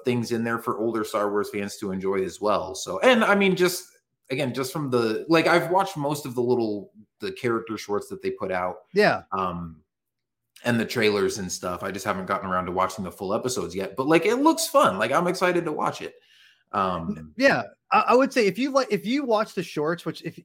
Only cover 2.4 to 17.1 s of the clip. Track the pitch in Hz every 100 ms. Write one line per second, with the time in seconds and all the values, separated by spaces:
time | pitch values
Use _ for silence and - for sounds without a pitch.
2.4 | 104 92 82 - - 92 247 240 190 202
3.4 | 196 180 180 - - _ _ _ - 135
4.4 | 135 120 131 165 139 123 113 107 - 165
5.4 | 160 170 - 185 185 156 143 147 135 120
6.4 | 120 120 113 104 95 110 104 _ 101 92
7.4 | 123 113 113 104 - 101 - 95 95 95
8.4 | 95 92 92 - - 190 202 101 - 95
9.4 | 92 87 85 78 _ _ _ _ _ _
10.4 | _ - 123 117 107 120 107 101 95 95
11.4 | 92 - 92 87 98 95 107 95 92 95
12.4 | 95 92 90 92 92 - 90 - 95 110
13.4 | 127 107 85 90 95 - 135 165 202 247
14.4 | 302 320 - 277 277 95 117 147 175 170
15.4 | 180 175 160 151 175 - 80 - _ _
16.4 | _ _ _ 101 95 87 85